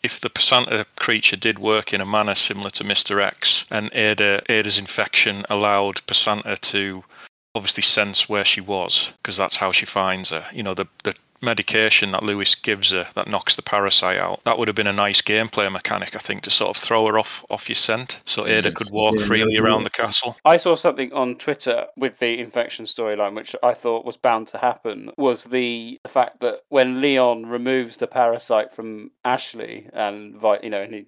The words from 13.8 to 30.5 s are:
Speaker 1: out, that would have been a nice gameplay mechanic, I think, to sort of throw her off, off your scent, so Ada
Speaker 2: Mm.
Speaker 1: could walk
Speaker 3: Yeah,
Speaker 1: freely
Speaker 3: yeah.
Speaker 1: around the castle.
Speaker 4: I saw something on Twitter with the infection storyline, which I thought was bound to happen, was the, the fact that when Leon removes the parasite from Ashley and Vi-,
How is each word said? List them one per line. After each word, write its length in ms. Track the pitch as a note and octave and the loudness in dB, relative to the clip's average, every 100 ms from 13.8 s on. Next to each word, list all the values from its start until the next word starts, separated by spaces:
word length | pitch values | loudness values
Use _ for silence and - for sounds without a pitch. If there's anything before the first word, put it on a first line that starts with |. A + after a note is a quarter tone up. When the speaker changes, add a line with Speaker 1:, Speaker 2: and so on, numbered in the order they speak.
| G2 - F#2 F#2 | 4 4 2 0
Speaker 1:
out, 240 | F2+ F#2 | -2 -2
that 120 | - A#2 | -2 0
would 120 | A2 | 0
have 80 | G#2+ | 0
been 100 | G#2 | 0
a 60 | |
nice 280 | G2+ G2+ G2 | 2 2 2
gameplay 500 | - G#2+ A2+ - G2 | 2 0 0 0 -2
mechanic, 440 | F#2 - G#2 F#2+ | -2 -4 -4 -4
I 60 | - | -10
think, 220 | - G2 | -8 -8
to 80 | - | 0
sort 200 | - G2 | 0 0
of 60 | - | -2
throw 240 | - A#2 A2 | 0 2 4
her 100 | A2 | 2
off, 260 | G#2+ - - | 0 -8 -8
off 180 | G#2+ - | -8 -2
your 60 | |
scent, 460 | A2+ - A2+ B2+ - | 0 2 0 -4 -10
so 220 | - - G#2+ | -6 -4 2
Ada 240 | A2 G#2 | 2 2
Speaker 2:
Mm. 40 | E2 | -4
Speaker 1:
could 140 | G#2 | -6
walk 260 | G#2 G#2+ A2 | 0 2 2
Speaker 3:
Yeah, 80 | G#2 | 2
Speaker 1:
freely 280 | A2 A2 | 2 4
Speaker 3:
yeah. 60 | A2 | 4
Speaker 1:
around 220 | A2 G#2+ | 4 2
the 80 | G#2 | 0
castle. 460 | - A2+ G2+ B2 A2+ | -4 0 0 -2 2
Speaker 4:
I 120 | D#3 E3+ | 6 6
saw 200 | F3+ D#3+ | 4 2
something 360 | F3 C3+ B2+ | 2 0 -4
on 220 | C3+ B2+ | -2 -4
Twitter 520 | B2 - C#3+ C3 A#2 - - | -4 -6 -4 -2 -2 -2 -4
with 240 | C3 - | -6 -2
the 180 | A#2+ A#2 | -2 -2
infection 460 | A2+ A#2+ A#2 - | -4 -4 -4 -6
storyline, 500 | A2 - A2 G#2 G2+ | -10 -6 -4 -2 -2
which 220 | G#2 A2+ - | -4 -12 0
I 140 | A#2+ | 0
thought 300 | A#2 B2 A2+ | 0 -2 -4
was 120 | B2 - | -4 -2
bound 300 | B2+ A2+ A2 | 0 0 -2
to 100 | - | -2
happen, 520 | B2+ A#2+ A#2 G#2 G#2+ - | -2 -2 -8 -10 -12 -2
was 240 | C3+ A#2 | 0 0
the, 560 | A#2 B2+ B2 A#2 A2+ C3 | -2 -2 -2 -4 -10 -14
the 40 | - | -4
fact 280 | C3+ A#2+ - | 0 0 0
that 180 | A#2+ G#2 _ | -4 -4 _
when 320 | C#3+ B2+ B2+ | 2 2 2
Leon 460 | C#3+ C3+ B2 A#2 A2+ | 2 4 4 2 -4
removes 500 | A#2+ B2 C3 A#2 - | -6 -2 -2 -2 -6
the 100 | A#2+ | -4
parasite 640 | C3 A#2+ A#2 - A2 A2 | 2 2 2 0 0 0
from 380 | - A2+ G#2+ G#2+ _ | -8 -12 -12 -16 _
Ashley 640 | B2+ B2+ - A#2 A2 - - | -2 -2 -4 -12 -14 -14 -12
and 440 | - G#2 G#2 G#2 G#2+ | -6 -6 -6 -16 -2
Vi-, 240 | G#2+ | 0